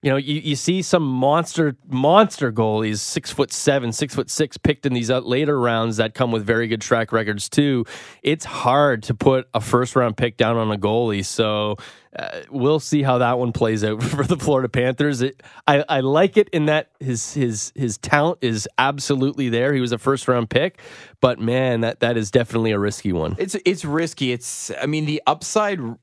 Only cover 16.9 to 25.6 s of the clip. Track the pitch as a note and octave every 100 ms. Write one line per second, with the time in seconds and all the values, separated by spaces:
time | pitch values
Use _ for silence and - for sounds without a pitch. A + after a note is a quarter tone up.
16.9 | _ C3+ A#2+ - D3 B2 G#2+ - - B2+
17.9 | G2+ - D3 D3+ F3+ B2 A2+ - - C3
18.9 | C#3+ - C#3 C3+ C#3+ C3 A#2 C3 C#3+ B2
19.9 | A#2 - C3+ - B2 A2+ C3 E3+ - -
20.9 | - - _ B2+ B2 A2+ B2+ C3 A#2 A2+
21.9 | - A#2+ A#2+ G#2+ B2 A#2 A2+ A2+ G#2 G2+
22.9 | - G2+ F2+ D#2 - F#3+ G3+ - F3+ D3+
23.9 | D3+ E3 - C3 B2 - - - - C#3
24.9 | D#3 D3+ D3+ - D3+ - G#3+